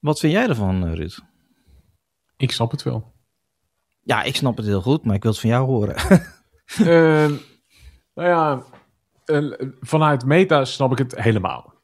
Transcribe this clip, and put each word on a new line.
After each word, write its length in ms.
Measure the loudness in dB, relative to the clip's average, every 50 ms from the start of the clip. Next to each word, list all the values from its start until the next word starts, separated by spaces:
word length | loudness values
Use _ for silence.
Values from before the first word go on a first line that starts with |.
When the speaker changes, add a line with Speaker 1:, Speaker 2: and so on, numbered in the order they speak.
| 0
Speaker 1:
Wat 120 | -2 -2 0
vind 120 | 0 0
jij 160 | 2 2 0 0
ervan, 380 | 0 0 0 0 0 0 -2
eh, 80 | -4 -4
Ruud? 240 | -6 -8 -10 -10 -16 _ _ _ _ _ _ _ _ _ _ _ _ _ _ _ _ _ _ _ _ _ _ _
Speaker 2:
Ik 160 | _ -4 -4
snap 180 | -2 -2 -4 -4
het 120 | -4 -6
wel. 300 | -6 -6 -6 -6 -8 -12 _ _ _ _ _ _ _ _ _ _ _ _ _ _ _ _ _ _
Speaker 1:
Ja, 200 | _ -2 -2 -2
ik 140 | -2 -4 -4
snap 200 | -2 -2 -2 -2
het 100 | -2 -4
heel 140 | -2 -2 -2
goed, 220 | 0 0 -2 0 0
maar 100 | -2 -2
ik 80 | 0
wil 80 | 0 -2
het 100 | -2 0
van 100 | 0 0
jou 160 | 2 2 0
horen. 280 | 0 0 0 -2 -2 -4
<laughs> 80 | -6 2 4 4 4 4 -2 -20 _ _ _ _ _ _ _ -2
Speaker 2:
Ehm, 580 | 0 2 4 6 6 6 4 4 4 2 0 0 -4 -10 _ _ _ _ _ _ _ -20 -20 _ _ _ _ _
nou 140 | -4 -2 0
ja, 340 | 2 2 2 0 -2 -4 -8 -14 -20 -20 _ _ _ _ _ _ _ _ _
eh, 440 | -2 -2 0 0 -4 -8 -8 -12 -12 -12 _
vanuit 440 | -8 -2 0 2 4 4 2 0 0
Meta 400 | 2 4 4 4 4 4 2 2
snap 280 | 0 -2 -2 0 0
ik 60 | 2 0
het 180 | -2 -4 -4
helemaal. 580 | -2 0 0 0 2 -2 -4 -6 -8 -14 -20 _ _